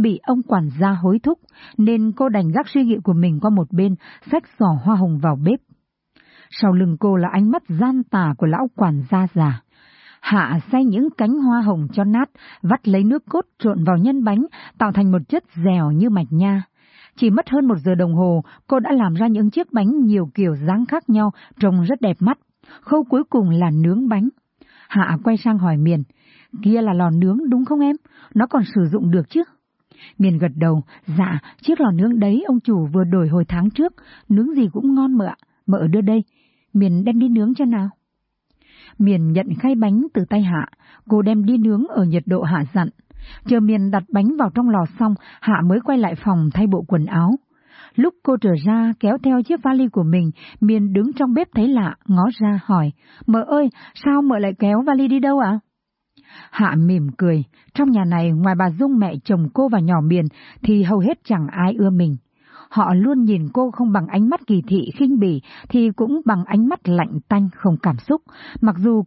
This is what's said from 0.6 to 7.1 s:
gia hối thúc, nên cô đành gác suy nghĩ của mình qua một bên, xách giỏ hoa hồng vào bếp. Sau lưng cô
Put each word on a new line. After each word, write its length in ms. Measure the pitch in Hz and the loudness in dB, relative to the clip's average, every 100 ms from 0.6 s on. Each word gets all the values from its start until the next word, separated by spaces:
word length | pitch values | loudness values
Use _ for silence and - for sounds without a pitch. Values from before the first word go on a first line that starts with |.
| 151 131 | -2 -2
gia 120 | 196 | -2
hối 280 | 190 180 220 | 0 0 0
thúc, 200 | 277 339 _ _ - - | -2 -4 _ _ -10 0
nên 340 | 214 233 220 | 0 2 0
cô 180 | 202 262 | -2 -2
đành 180 | 208 165 190 | 0 0 -2
gác 120 | 294 | -2
suy 160 | 277 | 0
nghĩ 140 | 240 214 | 0 0
của 100 | 196 | 0
mình 260 | 165 175 151 | 0 0 0
qua 100 | 208 | 0
một 180 | 202 156 | 0 0
bên, 240 | 175 196 185 - - - | -2 -2 -2 -8 -20 -6
xách 120 | 320 - - | -4 -4 -2
giỏ 80 | 196 147 | 0 0
hoa 120 | 147 208 | 0 0
hồng 220 | 185 151 | 0 0
vào 180 | 160 139 156 | -2 -2 -2
bếp. 140 | 262 - _ _ _ _ _ _ _ _ | -2 -6 _ _ _ _ _ _ _ _
Sau 240 | - 208 | -2 0
lưng 240 | 180 185 160 | 2 0 0
cô 160 | 208 | 0